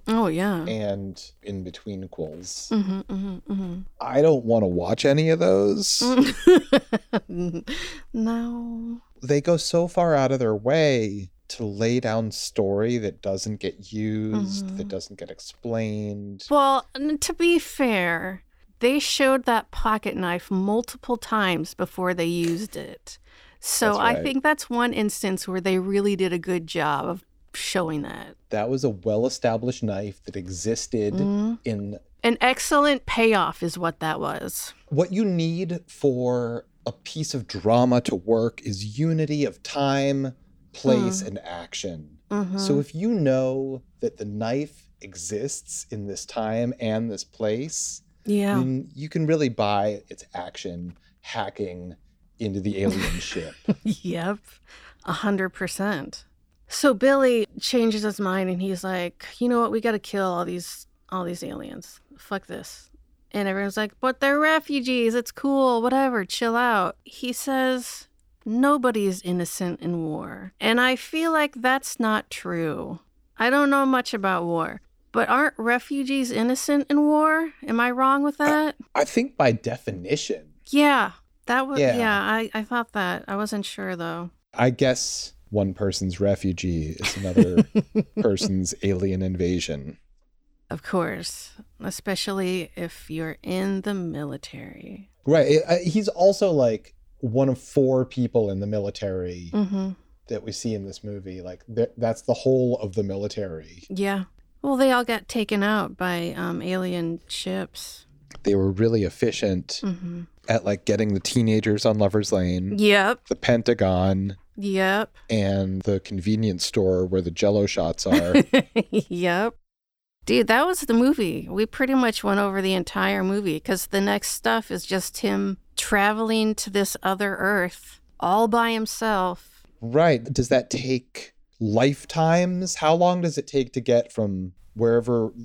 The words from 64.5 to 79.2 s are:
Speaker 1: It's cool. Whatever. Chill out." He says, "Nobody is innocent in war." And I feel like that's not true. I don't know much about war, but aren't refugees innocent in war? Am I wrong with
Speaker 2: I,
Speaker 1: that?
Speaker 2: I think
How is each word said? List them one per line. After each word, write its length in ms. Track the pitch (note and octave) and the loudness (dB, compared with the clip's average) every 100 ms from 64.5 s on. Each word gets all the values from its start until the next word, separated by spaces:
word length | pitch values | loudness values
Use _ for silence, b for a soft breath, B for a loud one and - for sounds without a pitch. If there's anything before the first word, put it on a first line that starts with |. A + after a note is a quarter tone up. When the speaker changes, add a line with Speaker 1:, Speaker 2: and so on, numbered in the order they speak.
| D#4 D4+ C#4+ B3 B3+ A3+ A#3+ | 2 0 -4 0 0 2 0
Speaker 1:
It's 160 | A#3 | -4
cool. 500 | - C#4 C#4 C4 A#3+ | -4 0 2 4 2
Whatever. 440 | A#3+ C4 C4+ A#3+ F#3 | 2 2 2 0 -4
Chill 300 | - A#3 A#3 | -2 0 2
out." 400 | B3 G#3+ F3+ - - | 2 2 0 -4 -16
He 260 | - B3 | -8 -6
says, 720 | B3 - C4+ B3+ B3+ A#3+ - - _ _ _ - | -6 -2 0 0 0 -4 -14 -18 _ _ _ -4
"Nobody 600 | A3+ C#4 D4 B3 A3 G3 | 2 4 4 2 2 0
is 140 | F#3 | -2
innocent 560 | F3+ F3+ E3+ - F3+ E3+ | -2 -2 -2 -4 -6 -4
in 240 | - F3 | -4 -4
war." 500 | D#3+ D3+ - - F#3 - | -4 -6 -8 -12 -16 -2
And 200 | G#3+ A#3 | 2 4
I 140 | B3+ B3+ | 4 0
feel 340 | - D#4+ E4 | -4 -2 0
like 220 | D#4+ D4 B3 | 2 0 0
that's 380 | B3 C4 - - | 0 0 -2 -2
not 300 | A3+ G#3+ - | 0 0 -2
true. 680 | - F3+ E3+ D#3+ D3+ - E3 _ _ _ - | -10 -6 -2 -2 -4 -6 -10 _ _ _ -2
I 100 | A3+ | 2
don't 200 | C#4 C#4+ | 4 4
know 160 | C#4 C4+ | 4 4
much 280 | B3+ A#3+ | 2 0
about 300 | A3+ G3 F#3 E3+ | -2 0 0 0
war, 360 | E3+ D#3+ - - _ _ | -2 -2 -8 -16 _ _
but 160 | - - | -2 2
aren't 280 | B3 D4 - | 2 2 0
refugees 720 | A3+ A#3+ - C#4 C4 C#4 B3 | 0 0 -2 -4 -2 -2 0
innocent 560 | A3 A#3 B3+ - C#4+ C#4 | 0 0 0 2 0 2
in 120 | C#4+ | 4
war? 520 | D4 D4+ D#4 D#4 D#4+ - D4 | 4 4 4 2 -2 -6 -4
Am 140 | A#3 | 0
I 120 | A#3+ | 0
wrong 320 | B3 C4 C#4 | 2 2 4
with 180 | C#4+ C#4+ | 2 2
Speaker 2:
I, 40 | D4 | 2
Speaker 1:
that? 300 | D4+ D#4 - - | 2 0 -4 -4
Speaker 2:
I 120 | - D4 | -2 0
think 320 | - | 0